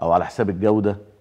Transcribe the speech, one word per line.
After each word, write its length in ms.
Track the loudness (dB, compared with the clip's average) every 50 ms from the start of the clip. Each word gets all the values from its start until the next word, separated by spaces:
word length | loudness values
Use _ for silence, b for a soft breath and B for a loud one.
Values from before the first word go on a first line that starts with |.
أو 100 | -2 2
على 140 | 2 2 0
حساب 240 | -2 -4 -4 -2 -2
الجودة. 460 | -2 0 2 2 2 2 2 -2 -2 -4 -10 -20 _ _